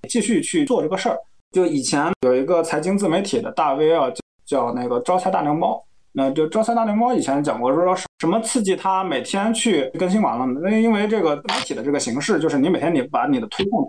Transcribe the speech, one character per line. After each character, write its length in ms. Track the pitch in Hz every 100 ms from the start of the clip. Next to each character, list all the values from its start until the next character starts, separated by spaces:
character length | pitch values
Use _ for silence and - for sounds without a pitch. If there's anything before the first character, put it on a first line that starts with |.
| -
继 120 | 240
续 200 | 226 190
去 240 | - 175
做 180 | 277 220
这 60 | 151
个 80 | 185
事 120 | 240
儿。 80 | - - _ _
就 120 | 185
以 160 | 175 147
前 300 | 123 147 160 190
有 120 | 127
一 100 | 127
个 180 | 143 170
财 180 | 165 156
经 160 | 175 202
自 80 | 196
媒 160 | 180
体 180 | 196 120
的 120 | -
大 220 | - 151
V 200 | 139 156
啊， 160 | 165 135
叫， 560 | - - _ - 139 120
叫 60 |
那 160 | 123 123
个 100 | 120
招 180 | - 180
财 120 | -
大 120 | -
牛 120 | 147
猫。 280 | 156 - 226 - _ _
那 180 | 139 135
就 180 | 151 156
招 140 | 208
财 120 | 220
大 100 | 233
牛 120 | 220 208
猫 180 | 247
以 60 | 220
前 240 | 131 143
讲 160 | 143 117
过， 120 | 123
说 220 | 151 180 185 - -
什 80 | 160
么 140 | 214
刺 200 | 220 254
激 140 | 196
他 300 | 180 190 190
每 180 | 190 143
天 320 | - 196 214
去 300 | 226 233 165 135 -
更 140 | 180
新 100 | 214
完 160 | 170 117
了 80 | 131
呢？ 120 | 131
那 60 | 185
因 200 | 220 226
为 160 | 208 214
这 160 | 220
个 140 | 165 143
自 60 | 131
媒 80 | -
体 100 | -
的 80 | 139
这 100 | 131
个 80 | 143
形 200 | 123 123
式， 200 | 143 170
就 80 | 156
是 100 | 143
你 100 | 151
每 120 | -
天 120 | 147
你 80 | 151
把 240 | - - 262
你 120 | 254
的 80 | 220
推 180 | - 202
送 200 | 220